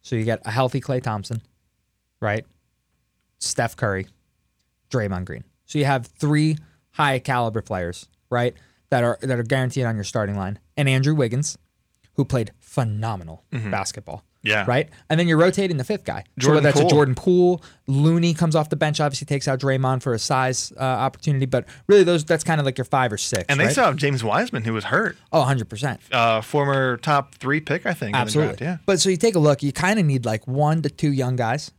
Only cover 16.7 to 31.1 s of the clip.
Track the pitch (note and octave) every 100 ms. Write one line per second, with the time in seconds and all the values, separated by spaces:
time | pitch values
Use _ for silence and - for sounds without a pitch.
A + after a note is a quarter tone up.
16.7 | C#3+ - C#3+ C#3 B2+ - F3+ F3+ F3 -
17.7 | _ - C3+ D3+ E3 E3+ D#3+ E3+ D#3 D#3
18.7 | D3 D#3 D3+ D3 C3+ C#3+ C#3+ C#3+ C3 C3+
19.7 | C3 C3 C3 C#3 A2+ - C3 C3 B2+ -
20.7 | - C3 B2 C3 - - C3+ C3 B2+ -
21.7 | - - G3+ F3 F3 D#3 D#3+ D#3+ D#3+ C#3
22.7 | B2 B2 C3+ B2 G#2 - G2 F2 C#3 -
23.7 | D#3 A3+ C#3 C#3+ C3+ A2+ A#2 G3+ C3 A2+
24.7 | A2 - E3+ A3 - _ D#3+ B2 C3+ G#2+
25.7 | G#2+ C3+ A#2 - B2+ A#2 A2 A2 D3+ C#3
26.7 | C3+ C3 A#2+ - D3 C#3 - C3 D3+ D#3
27.7 | C#3 - F3+ G#2+ A2+ A#2 C#3 D#3 - C#3+
28.7 | F3 - F#3 G3 F3+ A#3 F#3+ D3+ C#3 C#3+
29.7 | C3 F3+ A3 D#3+ C3 A#2 A2 - C3 D3+
30.7 | E3 C#3+ - D3+